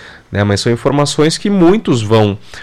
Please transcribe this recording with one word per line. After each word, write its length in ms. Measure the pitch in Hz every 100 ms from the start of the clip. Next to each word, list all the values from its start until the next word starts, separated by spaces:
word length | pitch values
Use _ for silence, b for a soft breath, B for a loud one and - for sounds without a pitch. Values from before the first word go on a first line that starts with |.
| B B B
né? 100 | 101
Mas 180 | 104 101
são 120 | 123
informações 680 | 117 135 143 143 - 151 -
que 100 | 208
muitos 540 | 202 170 214 208 127
vão, 340 | 104 110 107 98 B B